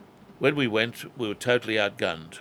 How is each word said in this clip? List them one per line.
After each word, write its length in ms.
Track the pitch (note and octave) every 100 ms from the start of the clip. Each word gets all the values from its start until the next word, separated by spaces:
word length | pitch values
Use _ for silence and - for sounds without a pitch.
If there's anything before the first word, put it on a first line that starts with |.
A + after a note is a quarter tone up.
| - - - -
When 160 | B2+ D3
we 120 | B2
went, 500 | G#2+ A#2 - - -
we 100 | G#2+
were 60 |
totally 420 | G2 B2 B2 A2 G#2+
outgunned. 640 | G2+ - G#2 E2 D#2+ -